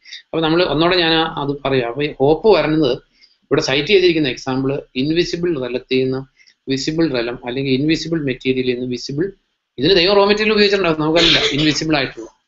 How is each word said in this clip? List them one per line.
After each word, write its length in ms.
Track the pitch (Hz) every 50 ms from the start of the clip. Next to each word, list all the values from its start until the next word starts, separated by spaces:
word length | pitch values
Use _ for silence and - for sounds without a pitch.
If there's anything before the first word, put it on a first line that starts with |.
| _ - - - -
അപ്പൊ 180 | _ - 160
നമ്മൾ 220 | 165 156 160 170 180
ഒന്നോടെ 320 | 165 143 151 165 175 185
ഞാൻ 180 | 180 170 160 160
അത് 440 | 160 165 160 - 147 143 139 139 - -
പറയാം. 220 | 139 135 131 117 117
അപ്പൊ 160 | 120 139 147
ഈ 100 | 147 131 -
ഹോപ്പ് 280 | 135 143 156 156 - 220
വരണത് 600 | 196 160 147 151 156 160 156 123 123 - - _ _ _ _ _ _ _ _ _
ഇവിടെ 140 | 139 147
സൈറ്റ് 260 | - - 135 147 147 -
ചെയ്തിരിക്കുന്ന 420 | 208 190 180 180 160 156 151 127
എക്സാമ്പിൾ 540 | 120 - - 135 127 131 135 135 139 143 - - -
ഇൻവിസിബിൾ 600 | 127 131 151 160 170 175 170 - 170 170 175 165 135
realm-ത്തിൽ 440 | 127 120 123 123 - - 131 127 131
നിന്ന് 340 | 131 131 131 135 - _ _ _ _ _ _ _ -
വിസിബിൾ 360 | 135 131 - 156 156 160 165 156
realm, 300 | 127 123 113 120 120 - -
അല്ലെങ്കിൽ 260 | 123 123 135 135 139
ഇൻവിസിബിൾ 520 | 131 127 147 151 160 147 - 160 165 165 147
മെറ്റീരിയലിൽ 500 | 135 123 - - 131 131 131 127 123 123
നിന്ന് 180 | 123 123 127
വിസിബിൾ, 400 | 123 120 - - 139 143 180 196 - _ _ _ _ _ _ _ _ -
ഇതിന് 180 | 127 170 196
ദൈവം 200 | 180 165 190 208
റോ 100 | 202 202
മെറ്റീരിയൽ 280 | 202 208 208 220 214 214
ഉപയോഗിച്ചിട്ടുണ്ടാവും, 480 | 208 208 196 202 196 185 170 160 156
നമുക്കറിയില്ല, 380 | 151 156 156 170 165 165 151 139
ഇൻവിസിബിൾ 580 | 147 147 143 143 156 151 139 - 170 160 156 143
ആയിട്ടുള്ള, 280 | 131 120 - 113 110 - - _ _